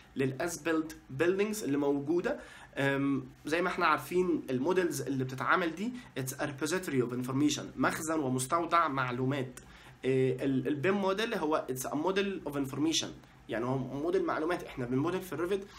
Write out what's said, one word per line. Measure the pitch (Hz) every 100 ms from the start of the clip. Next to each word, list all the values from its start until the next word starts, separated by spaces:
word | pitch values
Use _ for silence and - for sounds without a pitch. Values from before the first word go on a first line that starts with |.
| - 127
للأسبلت | 135 131 170 - 165 160 160 - -
بيلدينجز | 135 170 190 214 208
اللي | 135 143
موجودة. | 143 143 139 175 220 - - - - -
أم، | 139 139 139 135 127 - 151
زي | 170
ما | 185
احنا | 180 170
عارفين | 143 - 175 180 151 -
الموديلز | 127 151 185 175 135
اللي | 127 135
بتتعمل | 131 127 123 170 170 160
دي، | 226 247 - 131
it's | 131
a | -
repository | 147 131 151 185 180 135
of | 113
information، | 123 127 131 147 - 95 -
مخزن | 160 - 160 160
ومستودع | 131 127 127 170 170 170 160
معلومات. | 139 127 123 131 143 127 - - - - - 127
إيه، | 131 131 131 143
ال-، | 131 127
البيم | 147 165 202
موديل | 190 196 233
هو | 208 151 156 156
it's | 127
a | -
model | 143 170 190 202 180 147
of | 143
information، | 131 135 160 151 92 - - - -
يعني | 110 123
هو | 131
موديل | 127 139 165 185 165
معلومات. | 143 156 175
احنا | - 139 120
بنموديل | 131 160 180
في | 185
الريفت، | 147 175 196 -